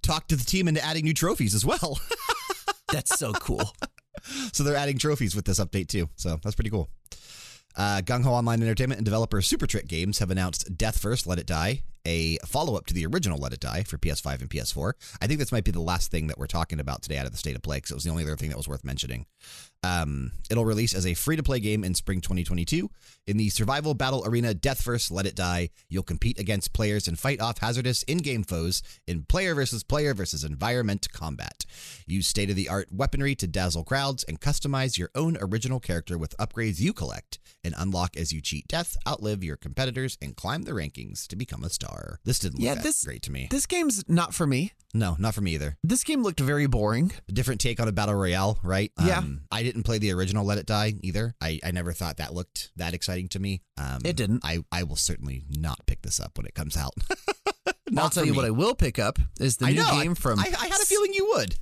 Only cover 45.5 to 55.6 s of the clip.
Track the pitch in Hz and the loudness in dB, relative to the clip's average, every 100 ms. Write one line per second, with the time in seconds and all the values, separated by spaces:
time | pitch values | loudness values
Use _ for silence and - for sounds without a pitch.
45.5 | 78 73 73 165 247 - 302 220 160 135 | 0 -2 -2 0 2 2 2 2 2 2
46.5 | 147 143 120 104 117 175 - - 101 123 | 4 4 4 4 4 2 0 -4 0 0
47.5 | 110 120 117 113 104 104 101 95 90 98 | 2 0 2 2 2 2 2 4 4 2
48.5 | 107 87 95 107 - 165 180 - 69 73 | 2 2 2 0 2 4 4 0 -6 -4
49.5 | 104 120 117 110 110 104 90 92 104 101 | -2 -2 -2 0 2 2 2 2 2 2
50.5 | 104 80 107 107 101 92 90 85 - 80 | 0 0 2 2 0 -2 -2 -2 -4 -4
51.5 | 80 82 90 85 82 85 73 73 87 90 | -2 -2 -2 -2 -4 -4 -4 -6 -6 -8
52.5 | - - - 85 87 - 90 92 98 98 | -8 -10 -6 -4 -2 -2 -2 -4 -4 -2
53.5 | 95 _ - 69 65 147 156 104 120 73 | -4 _ -8 -6 -2 -2 0 2 2 2
54.5 | 85 80 87 87 73 - - 69 65 69 | -2 -2 -4 -2 0 0 -2 -4 -6 -4
55.5 | 71 | -2